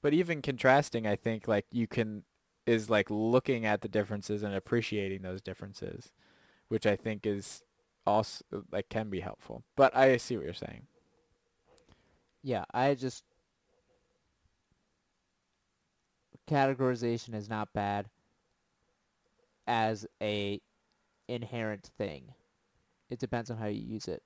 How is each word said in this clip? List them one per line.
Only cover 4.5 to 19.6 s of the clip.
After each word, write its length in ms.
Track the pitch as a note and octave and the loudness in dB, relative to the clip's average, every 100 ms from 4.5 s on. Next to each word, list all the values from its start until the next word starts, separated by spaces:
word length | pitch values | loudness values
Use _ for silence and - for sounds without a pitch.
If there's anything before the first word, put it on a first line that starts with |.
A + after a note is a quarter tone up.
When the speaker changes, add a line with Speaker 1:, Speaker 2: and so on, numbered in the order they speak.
Speaker 1:
appreciating 680 | G2 - A#2+ A2 G#2+ G2 G2 | -4 0 0 0 -2 -2 -6
those 180 | F#2 F#2 | -8 -8
differences, 720 | - F#2 G2+ G2+ - - - _ _ _ _ _ _ | -10 -12 -12 -10 -10 -12 -16 _ _ _ _ _ _
which 180 | A2 G#2+ | 0 2
I 100 | G2+ | 2
think 280 | A2+ G#2+ | -2 -4
is 380 | G#2+ G2+ F#2+ - _ _ _ _ - | -2 -4 -6 -12 _ _ _ _ 2
also, 380 | G#2 G#2+ - - G2+ G2 | 2 0 -8 -12 -12 -6
like, 180 | G2+ - | -6 -4
can 220 | A2+ G#2+ | -6 -4
be 100 | F#2+ | -6
helpful. 420 | F2+ - - A#1 - - | -8 -12 -14 -14 -10 4
But 200 | C3+ - | 6 8
I 200 | C3+ B2 | 6 6
see 180 | - A2+ | 0 -6
what 80 | |
you're 100 | C#2+ | -6
saying. 320 | F2 - A#2 - _ _ _ _ _ _ _ _ - _ - _ _ _ _ | -8 -12 -14 -20 _ _ _ _ _ _ _ _ -20 _ -20 _ _ _ _
Speaker 2:
Yeah, 220 | C#3 A2+ E2 | -4 -4 -2
I 220 | A#2+ C3+ | 0 2
just, 300 | C3+ B2+ - _ _ _ _ _ _ _ _ _ _ _ _ _ _ _ _ _ _ _ _ _ _ _ _ _ _ _ _ _ _ _ - - | 2 -2 -8 _ _ _ _ _ _ _ _ _ _ _ _ _ _ _ _ _ _ _ _ _ _ _ _ _ _ _ _ _ _ _ -20 -2
categorization 840 | C#3+ C3+ C3 C3 B2 A#2 A#2 - | 2 4 4 0 2 0 -2 -4
is 140 | A2 G#2 | -10 -6
not 240 | A2 G#2+ | -6 -4
bad 360 | - G2+ G2+ G#2 _ _ _ _ _ _ _ _ _ _ _ _ _ _ _ | -2 -2 -2 -6 _ _ _ _ _ _ _ _ _ _ _ _ _ _ _